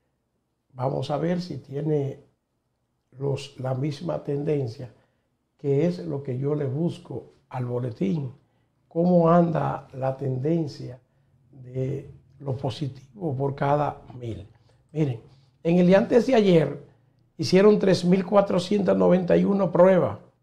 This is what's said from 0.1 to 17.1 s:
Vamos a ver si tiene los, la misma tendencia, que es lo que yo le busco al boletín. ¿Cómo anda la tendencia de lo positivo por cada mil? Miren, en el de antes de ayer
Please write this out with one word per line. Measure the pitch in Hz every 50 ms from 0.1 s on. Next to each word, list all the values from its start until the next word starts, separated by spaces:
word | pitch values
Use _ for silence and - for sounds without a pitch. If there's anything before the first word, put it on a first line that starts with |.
| _ _ _ _ _ _ _ _ _ _ _ _ _
Vamos | 127 127 139 143 143 131 131
a | 151 143
ver | 151 170 180 180
si | 180 - 151 127
tiene | - - 131 143 151 156 151 147 135 131 - - _ _ _ _ _ _ _ _ _ _ _ _ _ _ _ _ _ _
los, | _ 127 135 139 135 - - - - -
la | 123 127 131
misma | 127 139 156 139 - 175 170 151 147 -
tendencia, | - 143 143 147 156 151 143 135 117 110 - 127 - _ _ _ _ _ _ _ _ _ _ _ _ _ _
que | - 143 139 139 156
es | 175 175 180
lo | 175 165 147 139 139
que | - 123 127
yo | 135 143 151
le | 147 147
busco | 127 123 147 170 170 - - - - 135 127 - - _ _ _ _
al | - 123 123
boletín. | 123 120 123 123 127 110 - 180 196 180 160 139 127 - _ _ _ _ _ _ _ _ _ _ _
¿Cómo | _ 165 170 180 180 175 170 165
anda | 170 175 170 165 160 147 139 139 139 - - - -
la | 131 131 131 135 -
tendencia | 143 131 127 127 127 151 165 170 160 135 - - 131 127 123 - _ _ _ _ _ _ _ _ _ _
de | _ 135 127 123 127 131 131 131 135 135 - - - - _ _ _ _
lo | 139 139 127 -
positivo | - 135 - - 156 131 - - - _ _ 208 185 160 135
por | 127 139 139 135
cada | - 143 143 143 147 147 143 - - - - - 123
mil? | 123 117 107 90 92 - _ _ _ _ _ _ _ _
Miren, | - 151 160 139 120 - - - _ _ _ _ _ _
en | _ 165 170 180
el | 180 175
de | 190
antes | 196 233 - - 247 247
de | 262 262
ayer | 226 208 190 180 165 151 - - - - - _ _ _ _